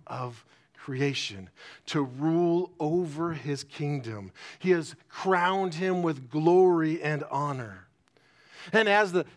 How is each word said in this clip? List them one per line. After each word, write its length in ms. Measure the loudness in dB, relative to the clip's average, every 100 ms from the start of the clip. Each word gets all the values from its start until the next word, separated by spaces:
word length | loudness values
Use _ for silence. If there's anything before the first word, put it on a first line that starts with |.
| -14
of 380 | -10 -10 -12 _ _ _ -18
creation 680 | -10 -2 -2 -2 -8 -10 -16 _ -20 -20
to 160 | -6 -4
rule 720 | -4 -2 0 2 2 0 -2 -6
over 540 | -2 -2 -2 -4 -6
his 320 | -4 -6 -8
kingdom. 680 | -8 -8 -4 -4 -6 -10 -12 -16 -20 -4
He 120 | 2
has 240 | 2 0 -14 _
crowned 680 | -6 0 2 2 0 -2
him 280 | -2 -2 0
with 260 | 0 -2 -4
glory 720 | 2 6 8 6 6 2 0
and 220 | -2 -2 -4
honor. 560 | -4 -4 -6 -8 -14 -20 _ _ _ _ _ _ -20 0
And 160 | 2 6
as 240 | 4 4
the, 120 | 0 -2